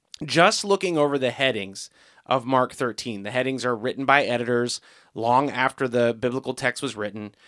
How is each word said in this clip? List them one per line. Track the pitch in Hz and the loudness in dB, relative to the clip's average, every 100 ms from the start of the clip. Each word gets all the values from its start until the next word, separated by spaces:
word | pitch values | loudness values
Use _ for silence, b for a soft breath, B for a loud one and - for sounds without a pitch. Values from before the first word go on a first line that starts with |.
| _ - | _ -12
just | 151 117 175 - | -2 4 4 4
looking | 202 196 196 160 | 0 0 2 2
over | 147 139 | 2 2
the | 127 | -2
headings | 120 135 110 95 98 - b b b - | 0 0 0 -6 -10 -16 b b b -2
of | 127 120 | -2 2
Mark | 131 127 | 2 2
thirteen. | - 127 107 123 104 | 0 -4 -4 -8 -8
The | 101 | -4
headings | 127 127 131 | -2 -2 -2
are | 120 | -2
written | 117 120 - | -2 -4 -2
by | 135 139 | 4 4
editors | 110 120 120 120 120 - b b b | 4 0 0 0 0 -4 b b b
long | - 113 123 143 | -4 2 4 2
after | 117 131 - 131 | 0 0 0 -2
the | 120 117 | 2 2
biblical | 113 123 123 - | 0 -2 -4 -6
text | 127 127 120 | -2 -2 -2
was | 139 | -6
written. | 107 104 104 104 b | -6 -8 -8 -12 b